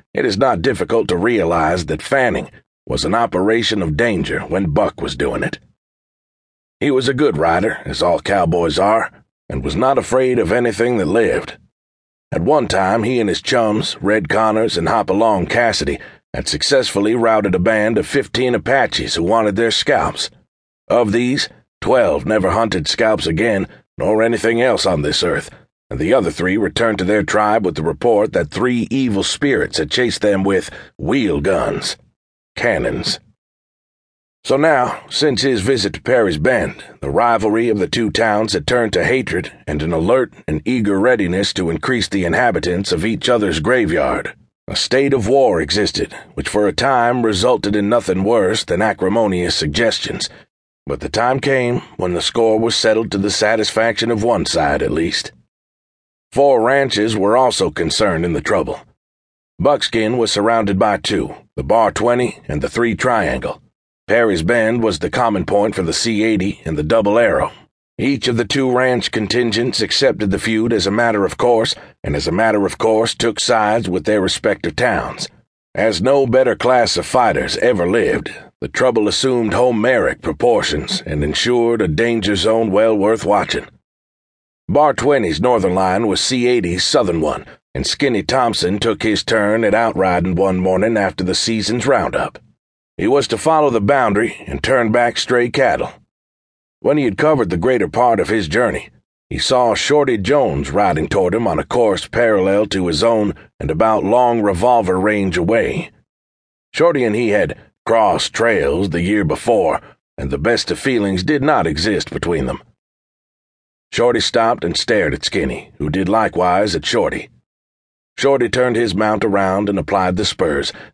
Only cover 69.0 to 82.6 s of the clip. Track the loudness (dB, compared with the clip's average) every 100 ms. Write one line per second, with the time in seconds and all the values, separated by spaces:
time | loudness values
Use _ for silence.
69 | -2 -4 -2 0 0 0 -2 -2 -2 0
70 | 0 2 0 0 0 0 0 0 0 2
71 | 2 2 0 0 2 2 0 -4 -12 _
72 | -6 -4 -2 0 2 2 0 0 2 2
73 | 0 -2 -4 -2 0 2 2 0 0 -2
74 | 0 0 0 -2 -2 -2 -4 -2 0 0
75 | -4 -10 -14 -14 _ _ _ -2 0 0
76 | 2 2 4 4 4 2 2 4 2 0
77 | 0 2 2 2 -2 0 0 2 2 2
78 | 0 -2 -6 -14 -20 _ -8 -2 0 2
79 | 0 0 0 0 0 0 0 2 2 2
80 | 0 -2 -6 -2 2 2 0 -4 -4 -8
81 | -6 -4 -2 -2 0 2 2 2 0 0
82 | 0 0 0 0 2 2